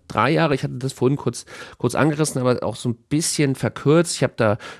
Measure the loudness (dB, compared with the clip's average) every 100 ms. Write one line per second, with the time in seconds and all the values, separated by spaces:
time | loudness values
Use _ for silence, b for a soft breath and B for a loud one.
0 | -4 0 2 2 2 0 -2 -6 -8 0
1 | 0 0 -2 -6 B B B -6 -2 2
2 | 2 2 -2 0 0 0 -2 -4 -4 -6
3 | _ -2 -2 0 0 0 -2 0 4 4
4 | 2 0 -2 2 0 0 B B